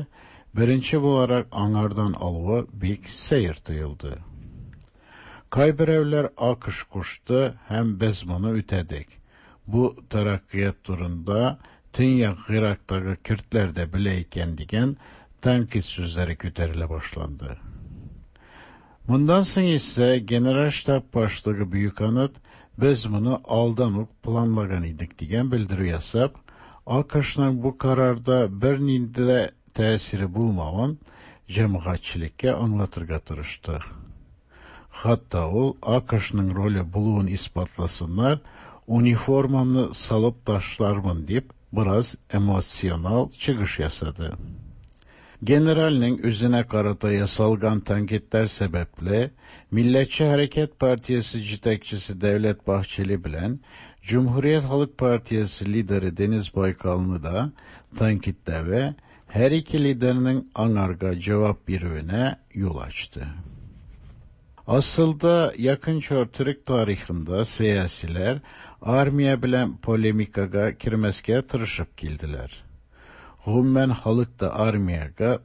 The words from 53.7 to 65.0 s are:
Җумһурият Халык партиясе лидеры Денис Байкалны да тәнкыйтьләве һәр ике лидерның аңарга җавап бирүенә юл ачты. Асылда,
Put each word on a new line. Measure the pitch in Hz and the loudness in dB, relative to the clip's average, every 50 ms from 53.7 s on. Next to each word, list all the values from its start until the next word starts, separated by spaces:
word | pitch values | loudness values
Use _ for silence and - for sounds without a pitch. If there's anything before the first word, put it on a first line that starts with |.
| - - - - - _ | -20 -20 -20 -20 -20 _
Җумһурият | - 98 113 127 131 123 120 135 135 147 156 156 139 | -6 0 2 2 2 2 0 2 2 4 2 2 2
Халык | 131 139 143 147 - - | 0 0 0 0 0 -2
партиясе | - 123 123 120 113 - - 117 110 107 95 - - 98 101 | 0 2 2 2 2 0 -2 -2 0 0 -2 -4 -6 -4 -2
лидеры | 104 113 104 92 101 95 92 90 | -2 -2 0 0 0 0 0 -2
Денис | 85 87 101 104 113 107 95 - | -2 0 0 0 0 0 -2 -2
Байкалны | - 98 95 92 82 - - 90 90 90 92 92 90 82 | -2 0 0 0 -2 -2 -2 -2 0 0 0 -2 -2 -4
да | 73 82 90 104 131 147 - - - - - - - _ - - | -4 -4 -2 -2 -2 -4 -6 -12 -20 -20 -20 -20 -20 _ -4 0
тәнкыйтьләве | 107 110 107 95 - 98 87 - - - 82 80 80 85 98 123 139 147 147 - _ - - - _ - - | 0 2 2 0 -2 -6 -6 -6 -6 -6 -4 -4 -2 0 0 0 0 -2 -6 -10 _ -20 -20 -20 _ -4 0
һәр | 107 123 135 156 160 | 2 4 4 4 2
ике | 151 - - 151 143 | -2 0 0 2 2
лидерның | 139 131 117 123 127 123 127 127 131 131 131 - - - | 2 2 2 2 2 2 2 2 2 0 0 -2 -6 -4
аңарга | - 110 113 107 104 95 92 87 87 95 92 | 0 0 2 2 2 0 0 -2 -2 -2 -2
җавап | 90 87 92 101 104 104 107 104 98 - - - | -2 -2 -2 0 2 2 2 2 0 -2 -4 -4
бирүенә | 95 87 87 87 80 76 76 82 98 113 127 135 - - _ _ - | -4 -4 -2 -4 -6 -6 -6 -4 -2 0 0 -2 -2 -6 _ _ -6
юл | 98 98 90 78 65 | -4 -4 -4 -4 -6
ачты. | - - - - - - - 69 69 71 73 85 90 - - - - - - - - - - - - - - - - - - _ _ _ - - - - | -10 -10 -10 -12 -12 -12 -12 -12 -10 -10 -10 -12 -14 -16 -16 -18 -18 -20 -20 -20 -20 -20 -20 -20 -20 -20 -20 -20 -20 -20 -20 _ _ _ -20 -12 -2 2
Асылда, | 113 139 - - - 165 | 2 2 2 2 2 4